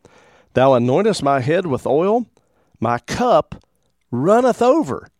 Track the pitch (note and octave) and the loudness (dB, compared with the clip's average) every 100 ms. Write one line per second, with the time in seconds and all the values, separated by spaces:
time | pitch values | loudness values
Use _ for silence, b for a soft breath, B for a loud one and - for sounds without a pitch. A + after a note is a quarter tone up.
0 | b b b b b - C3+ B2+ A#2+ C#3+ | b b b b b 0 2 4 2 0
1 | G#3+ F#3+ C#3 C#3 A#2+ E3+ F3 B2 A2+ C#3+ | 0 -2 -2 -2 0 -2 -2 -4 -2 0
2 | F#3 A3+ A3+ _ _ _ _ _ A2+ A#2+ | 0 -2 -4 _ _ _ _ _ -4 -4
3 | - - B3 E3+ - - _ _ _ _ | -6 -4 0 0 0 -8 _ _ _ _
4 | _ A#2+ D#3 A3+ B3+ - A#3+ D#4+ D#3+ G#2+ | _ -4 0 2 2 2 2 2 -2 -6
5 | - _ | -12 _